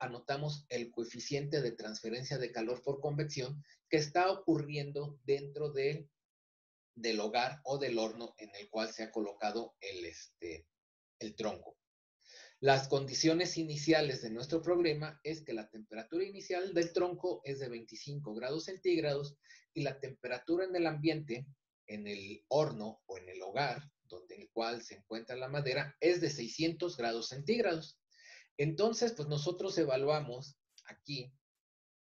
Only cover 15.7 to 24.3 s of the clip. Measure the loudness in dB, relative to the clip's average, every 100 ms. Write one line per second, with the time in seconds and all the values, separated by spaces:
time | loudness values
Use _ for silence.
15.7 | -14 -10 -10 -4 -2 -2 -4 -4 -2 2
16.7 | 2 4 2 2 0 -2 -2 -4 -6 -4
17.7 | -8 -10 -12 -8 -8 -6 -6 -2 -4 -4
18.7 | -2 2 4 4 0 -2 -10 -20 -20 _
19.7 | -2 -2 -2 -8 -6 -4 -4 0 2 2
20.7 | 2 2 2 2 0 -2 -6 -6 -16 _
21.7 | _ -10 -8 -6 -6 -8 -10 2 4 4
22.7 | 0 -8 -10 -12 -12 -10 -10 -4 0 0
23.7 | -2 -10 _ -16 -16 -14